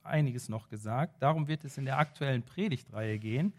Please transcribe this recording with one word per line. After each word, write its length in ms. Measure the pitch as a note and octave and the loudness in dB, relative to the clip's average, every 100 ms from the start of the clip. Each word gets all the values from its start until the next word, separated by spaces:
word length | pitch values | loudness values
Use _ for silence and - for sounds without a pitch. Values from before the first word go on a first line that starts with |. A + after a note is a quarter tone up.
einiges 460 | - D#3 C#3+ B2 - | 0 2 2 0 -6
noch 200 | A2 - | -8 -8
gesagt. 540 | G#2+ A2 A#2+ D#3+ - | -8 -2 0 -2 2
Darum 260 | C#3 D#3+ D3 | 2 4 0
wird 160 | D#3 | -2
es 120 | C#3+ - | -6 -6
in 80 | |
der 140 | C3+ C3+ | -2 2
aktuellen 440 | D3+ - C#3 B2+ | 0 0 0 0
Predigtreihe 760 | - - F#3 C3 - G#2+ A2 G#2+ | -2 -2 -2 -2 -6 -6 -2 -2
gehen. 340 | A2 B2 G3 | -2 0 0